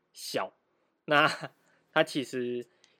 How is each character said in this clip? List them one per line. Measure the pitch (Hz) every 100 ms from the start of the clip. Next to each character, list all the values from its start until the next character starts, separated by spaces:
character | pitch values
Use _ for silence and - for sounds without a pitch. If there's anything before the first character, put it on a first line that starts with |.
| _
小， | - - 123 95 - _ _ _ _ -
那 | 143 147 - 139 _ _ _ _
它 | 160
其 | 160 151
实 | 123 131 120 123 123 _ _ _